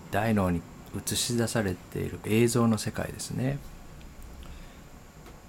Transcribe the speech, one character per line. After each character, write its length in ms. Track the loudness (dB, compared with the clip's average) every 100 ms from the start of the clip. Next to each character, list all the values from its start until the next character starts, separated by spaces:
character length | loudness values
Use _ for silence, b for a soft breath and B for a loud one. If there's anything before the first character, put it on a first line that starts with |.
| -2
大 200 | 0 4
脳 200 | 4 4
に 100 | 2 -2 -14 -10 -8
映 200 | -2 -2
し 200 | 0 2
出 120 | 2
さ 160 | 2
れ 100 | 0
て 240 | -2 -6 -4
い 100 | -4
る 120 | -4
映 220 | 2 6 6
像 220 | 6 6
の 100 | 4
世 140 | 0
界 160 | -2 -4
で 100 | -6
す 140 | -6
ね。 260 | -2 -2 -2 -8 -14 -14 -14 -14 -14 -14 -14 B B B B B -18 -20 -20 -18 -18